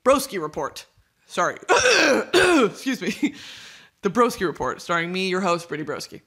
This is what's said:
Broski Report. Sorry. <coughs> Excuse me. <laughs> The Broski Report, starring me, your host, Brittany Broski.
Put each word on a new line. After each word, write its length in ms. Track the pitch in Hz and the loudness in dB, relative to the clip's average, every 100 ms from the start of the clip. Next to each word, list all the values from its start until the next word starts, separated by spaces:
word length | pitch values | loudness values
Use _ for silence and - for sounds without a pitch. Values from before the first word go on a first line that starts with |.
Broski 360 | 247 277 277 196 | 2 4 2 -6
Report. 440 | 151 165 135 - - _ _ _ _ | -6 -6 -8 -10 -20 _ _ _ _
Sorry. 300 | - 165 - - | -2 -2 -2 0
<coughs> 960 | 466 508 392 311 240 - 349 370 320 208 | 2 4 4 4 2 2 2 4 4 2
Excuse 340 | - 262 - | 0 -6 -4
me. 340 | 180 - - - | -4 -2 -4 -4
<laughs> 60 | - - - - - _ | -18 -18 -20 -20 -20 _
The 80 | 196 | -2
Broski 360 | 202 247 240 175 | 2 2 0 -4
Report, 340 | - 127 - | -4 -6 -6
starring 300 | - 170 170 | -4 -2 -2
me, 180 | 185 190 | -4 -2
your 120 | 185 | 0
host, 280 | 185 170 170 | 0 -2 -4
Brittany 160 | 151 | -8
Broski. 360 | 151 120 - - | -8 -8 -10 -16